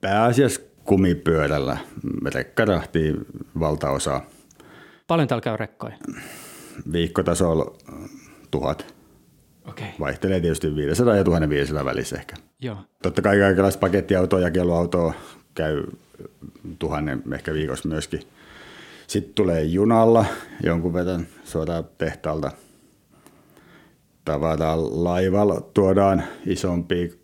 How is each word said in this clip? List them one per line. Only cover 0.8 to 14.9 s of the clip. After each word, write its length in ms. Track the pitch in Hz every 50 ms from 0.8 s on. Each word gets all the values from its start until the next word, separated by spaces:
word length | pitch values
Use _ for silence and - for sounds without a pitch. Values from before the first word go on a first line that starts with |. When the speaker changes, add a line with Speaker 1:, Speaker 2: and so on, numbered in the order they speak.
| -
Speaker 1:
kumipyörällä. 920 | - 101 95 98 113 139 139 - - 82 78 76 71 73 73 69 64 65 - - - - - - 69 - - - - -
Rekka 300 | 123 127 - - - 113
rahtii 500 | 104 98 - - - - 82 80 78 76 65 - - - - - - - 78
valtaosa. 600 | 80 78 76 73 - 71 67 69 - 78 69 67 - - - - _ _ _ _ - - - - - - - _ _
Speaker 2:
Paljon 220 | _ 165 165 151 123
täällä 140 | 135 117 -
käy 140 | 123 110
rekkoja? 400 | 110 113 101 _ _ - 117 107 - - - - - - - - - - - - - - - - - - - 78
Speaker 1:
Viikkotasolla 800 | 87 85 85 - - 87 85 85 82 95 85 82 82 - - - - _ - - - - - - - - - - - - -
tuhat. 440 | - 73 67 71 71 - - - - _ _ _ _ _ _ _ _ _ _ _ _ _ _ -
Speaker 2:
Okei. 180 | 107 - 110 101 - -
Speaker 1:
Vaihtelee 400 | 71 71 67 - - 95 95 92
tietysti 360 | 85 85 80 78 - 78 73
viidensadan 400 | 76 73 71 76 82 123 120 110
ja 80 | 101 95
tuhannen 260 | 90 85 85 80 76
viidensadan 340 | 73 71 69 65 76 76 69
välissä 320 | 65 64 - 64 - -
ehkä. 200 | - - - - - - _ _ _
Speaker 2:
Joo. 160 | 127 127 107 98 92 _ _ _ -
Speaker 1:
Totta 200 | 95 87 - 90
kai 160 | 101 101 101
kaikenlaista 420 | 98 98 95 90 95 95 92 -
pakettiautoa, 600 | - 98 87 101 90 - 98 92 92 92 98 92
jakeluautoa 760 | 90 87 80 92 90 87 85 82 87 85